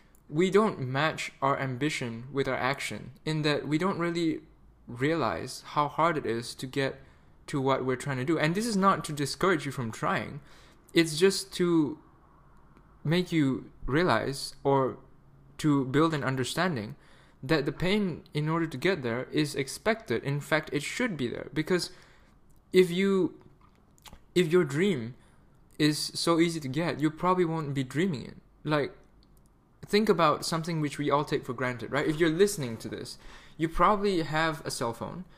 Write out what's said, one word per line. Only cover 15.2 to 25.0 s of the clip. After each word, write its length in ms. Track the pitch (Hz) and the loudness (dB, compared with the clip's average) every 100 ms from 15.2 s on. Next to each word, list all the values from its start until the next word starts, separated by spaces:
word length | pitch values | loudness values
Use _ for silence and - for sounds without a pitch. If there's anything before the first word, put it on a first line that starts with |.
| - - - - | -20 -20 -20 -2
to 280 | 156 139 131 | 2 2 2
build 280 | 135 160 | 2 2
an 100 | 156 | 2
understanding, 720 | 127 131 123 - 185 139 104 139 - - - - | -2 -2 -2 -2 -2 -2 -6 -12 -20 -20 -20 -8
that 240 | 131 160 151 | 0 0 0
the 60 | |
pain 520 | - 175 208 196 139 - | -2 0 2 0 -4 -6
in 160 | 151 151 | -4 0
order 180 | 165 165 | 0 -2
to 100 | 139 | -2
get 240 | 170 190 | 0 0
there 260 | 123 117 131 | -2 -4 -4
is 240 | - 147 - | -2 -2 -2
expected. 680 | 135 - - 220 - 113 | -6 -4 -2 -2 -2 -4
In 160 | - 143 | -2 -4
fact, 280 | 139 156 151 | 0 -2 0
it 100 | 147 | -4
should 320 | 147 - 247 160 | -4 -2 -2 -2
be 120 | 123 | -4
there, 200 | - - | -4 -6
because 380 | 147 151 180 - - - - _ - - - _ | -4 0 0 -2 -10 -20 -20 _ -20 -20 -20 _
if 180 | 185 180 | 6 6
you, 440 | 175 196 190 175 - - - - _ _ _ - - - - | 6 2 4 2 -2 -20 -20 -20 _ _ _ -20 -20 -4 2
if 160 | 170 | 4
your 140 | 180 160 | 4 2
dream 500 | 139 202 156 | 2 0 0